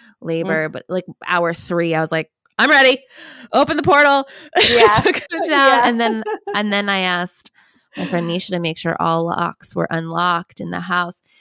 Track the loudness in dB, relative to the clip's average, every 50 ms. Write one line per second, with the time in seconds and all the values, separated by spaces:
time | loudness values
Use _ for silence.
0 | _ _ _ _ -8 -6 -4 -4 -2 -2 -2 -2 -2 -4 -8 -12 -10 -6 -8 -6
1 | -6 -8 -18 _ -6 -2 0 0 0 0 -2 -6 -8 -4 -2 -2 0 0 0 -2
2 | -2 -2 -2 -4 -6 _ _ _ _ _ -2 -2 2 4 4 6 6 4 2 2
3 | _ _ _ -20 -20 -20 -20 -20 -12 0 2 2 2 2 0 0 2 4 6 6
4 | 6 6 4 2 0 -4 -14 -20 -18 -4 0 2 2 4 6 6 6 6 6 4
5 | 2 2 -2 -2 -8 -8 -6 -6 -2 0 2 4 4 6 4 4 2 2 2 0
6 | 0 -2 -2 -4 -6 -6 -8 -8 -8 -6 -4 -4 -2 -2 -2 -2 -2 -2 -2 -2
7 | 0 -2 -2 -2 -4 -6 -10 -18 -20 -20 _ _ _ _ _ _ _ _ -10 -10
8 | -6 -4 -4 -4 -2 -2 -4 -6 -6 -6 -6 -4 -4 -4 -6 -4 -4 -6 -4 -2
9 | -2 0 0 0 -2 -2 -4 -4 -4 -6 -8 _ -16 -10 -6 -6 -4 -4 -4 -6
10 | -6 -6 -4 -2 -2 0 -2 -2 -4 _ -14 -14 -10 -8 -8 -8 -6 -4 -4 -4
11 | -4 -6 -10 _ _ _ _ _